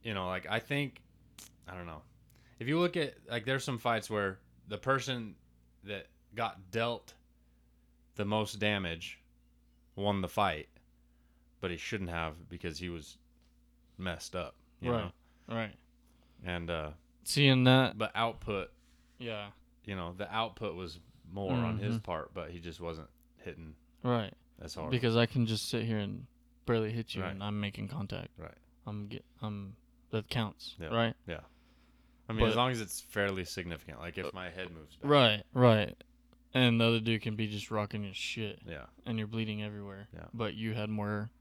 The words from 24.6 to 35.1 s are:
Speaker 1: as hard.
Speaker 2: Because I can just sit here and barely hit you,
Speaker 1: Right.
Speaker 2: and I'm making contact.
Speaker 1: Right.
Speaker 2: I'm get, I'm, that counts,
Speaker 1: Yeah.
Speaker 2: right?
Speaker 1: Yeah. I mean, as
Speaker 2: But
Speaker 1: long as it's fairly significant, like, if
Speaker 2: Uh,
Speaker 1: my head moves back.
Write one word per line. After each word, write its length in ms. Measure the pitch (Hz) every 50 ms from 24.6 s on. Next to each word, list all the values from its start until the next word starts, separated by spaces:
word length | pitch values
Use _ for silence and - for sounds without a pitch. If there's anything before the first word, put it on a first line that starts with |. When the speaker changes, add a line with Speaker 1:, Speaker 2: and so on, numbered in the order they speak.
Speaker 1:
as 140 | - 82 -
hard. 160 | - 80 -
Speaker 2:
Because 260 | 131 123 120 117 113
I 100 | 117 117
can 200 | 113 - 131 117
just 220 | 110 110 107 - -
sit 160 | - 117 110
here 140 | 110 113 107
and 280 | 101 101 101 92 - - _ _ _ _ _ _ _
barely 260 | - 120 113 110 107 113
hit 220 | 113 113 - -
you, 80 | 110 92
Speaker 1:
Right. 80 | 90
Speaker 2:
and 120 | 98 95 98
I'm 180 | 104 104 104
making 280 | 104 101 98 - 104 98
contact. 420 | 127 - 98 - 98 92 87 - - -
Speaker 1:
Right. 180 | 80 - - - _ _ _ _ -
Speaker 2:
I'm 220 | 107 104 104 104 101
get, 160 | 110 - - _ _ - -
I'm, 340 | 107 104 101 98 95 107 - _ _ _ _ - _
that 180 | - 110 101 -
counts, 480 | - 123 113 104 - _ - - - -
Speaker 1:
Yeah. 100 | 85 78
Speaker 2:
right? 280 | 113 117 117 117 117 _ _
Speaker 1:
Yeah. 140 | - 85 76 - - - - _ _ - _ - _ - _ _ _ _ _ _ -
I 40 | 113
mean, 140 | 110 113
as 80 | 113 113
Speaker 2:
But 40 | 117
Speaker 1:
long 100 | 123 131 127
as 80 | 117
it's 200 | 110 95 - -
fairly 440 | - - - 104 101 101 98 95 90
significant, 540 | - - - 90 85 85 78 - - 73 -
like, 180 | 78 87 87 95
if 80 | 92
Speaker 2:
Uh, 40 | 73 -
Speaker 1:
my 160 | 92 92 90
head 200 | 80 90 92 87 85
moves 240 | 82 78 76 -
back. 140 | - - 143